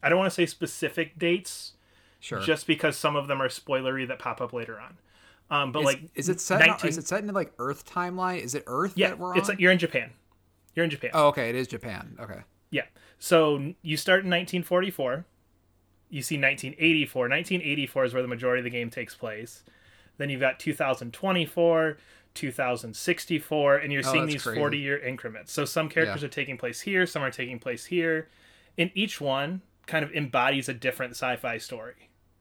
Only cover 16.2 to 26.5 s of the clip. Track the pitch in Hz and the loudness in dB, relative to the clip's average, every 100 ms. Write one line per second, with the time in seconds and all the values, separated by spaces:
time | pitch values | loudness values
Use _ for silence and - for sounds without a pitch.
16.2 | - 147 135 139 131 - 160 160 131 131 | -4 0 0 0 -6 0 2 4 2 0
17.2 | 123 147 170 180 151 147 131 135 123 127 | 0 0 0 -2 0 -2 -2 0 2 0
18.2 | 123 117 127 127 123 120 117 127 113 - | -2 -2 0 0 0 -4 -6 -6 -10 -8
19.2 | 117 107 120 - - _ _ - _ - | -8 -8 -12 -16 -20 _ _ -20 _ -6
20.2 | 143 131 135 131 160 147 135 123 120 - | -4 0 0 2 -2 0 0 0 -4 -4
21.2 | 190 180 151 175 170 160 160 147 - - | 0 2 2 4 6 6 4 -2 -12 -20
22.2 | _ - 143 123 127 120 117 104 - 170 | _ -8 -6 -2 0 -2 -4 -4 -2 -2
23.2 | - 156 - 151 143 143 147 139 135 160 | -2 -4 0 2 4 4 2 -2 2 2
24.2 | - 143 120 110 143 143 139 143 127 127 | 0 -2 -2 0 0 0 -2 -4 -4 -8
25.2 | 117 107 - - 143 165 156 165 160 170 | -10 -12 -8 -4 -2 -2 0 2 0 0
26.2 | 143 147 143 | -4 -6 -6